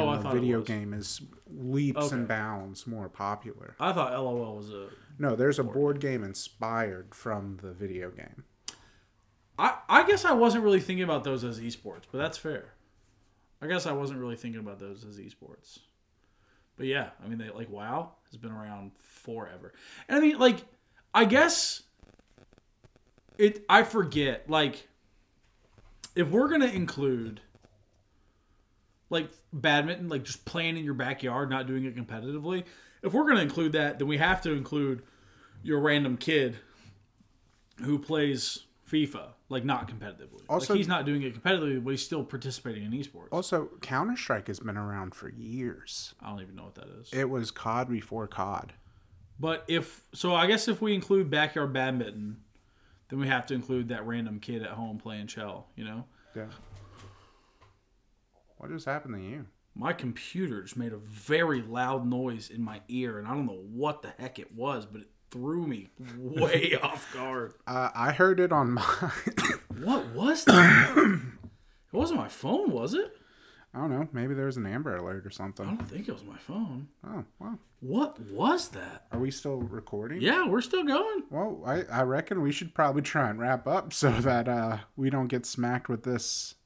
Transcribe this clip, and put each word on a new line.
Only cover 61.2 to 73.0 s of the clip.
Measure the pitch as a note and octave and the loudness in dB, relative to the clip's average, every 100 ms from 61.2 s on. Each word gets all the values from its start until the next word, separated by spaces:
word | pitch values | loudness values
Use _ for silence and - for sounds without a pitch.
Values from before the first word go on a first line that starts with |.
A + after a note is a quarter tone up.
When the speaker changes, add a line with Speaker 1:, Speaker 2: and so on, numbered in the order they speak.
| - D#3 E3 C3+ | 0 2 4 2
Speaker 2:
loud | A2+ A#2+ B2+ C3+ B2 | -2 -2 0 0 0
noise | B2 C3 A2+ - | -2 -2 -6 -10
in | A2+ | -6
my | A2+ G#2+ - | -6 -6 -8
ear, | B2 B2 G#2+ | -4 -4 -6
and | G#2+ | -6
I | |
don't | C#3 B2+ | -4 -4
know | F#2 G2 | -6 -10
what | A2+ D3 D3 | -4 -4 -4
the | - - | -10 -12
heck | B2+ - | -12 -12
it | - | -14
was, | A2 C3+ B2+ G2+ | -6 -4 -4 -6
but | G#2+ | -14
it | G2+ _ _ | -18 _ _
threw | B2 C3 E3+ D#3+ | -8 -4 -2 -2
me | A2+ F#2+ - B2+ A#2+ | -6 -8 -16 -16 -10
way | B2+ D3 D#3 E3 E3 | -6 0 4 4 4
<laughs> | C#3 | 2
off | C#3 C3+ - | 0 -4 -8
guard. | C3 C3 B2+ A2+ - - | -8 -6 -4 -6 -10 -6
Speaker 1:
Uh, | B2+ B2+ | -2 -2
I | A#2 B2+ | 2 0
heard | D3+ F#3 F3+ | 6 6 8
it | F3+ | 6
on | D#3 B2 | 6 4
my | A#2+ | 4
<coughs> | - - F3 - - - - - - A2 | 2 0 0 -4 -4 0 0 -2 -6 -6
Speaker 2:
What | E3 C#4 - | 0 0 0
was | A#2+ A#3+ D#4 - | 0 2 6 10
that? | F#3 F3 - D#3+ C4 | 12 12 10 8 6
<coughs> | G#3+ F3 C3 - - - _ _ _ | 6 4 -2 -12 -18 -20 _ _ _
It | G3 | -2
wasn't | D#4+ D#4+ | 0 0
my | G#2+ | -4
phone, | - C3+ C#4 F#4+ | -6 0 2 2
was | B2+ B2+ | 0 0
it? | D4 | -2